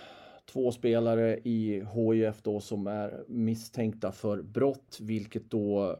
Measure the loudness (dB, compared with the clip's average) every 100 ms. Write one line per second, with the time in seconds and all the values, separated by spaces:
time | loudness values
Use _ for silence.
0 | -20 -20 -20 -20 -8 -2 0 2 2 4
1 | 4 4 4 2 0 0 0 -2 -2 0
2 | 4 4 2 0 -4 -4 -4 -4 -4 -4
3 | -4 -8 -6 0 0 0 -4 -4 -4 -2
4 | -6 -4 -4 -4 -4 0 0 0 _ -12
5 | -6 -4 -4 -8 -4 -2 2 2 2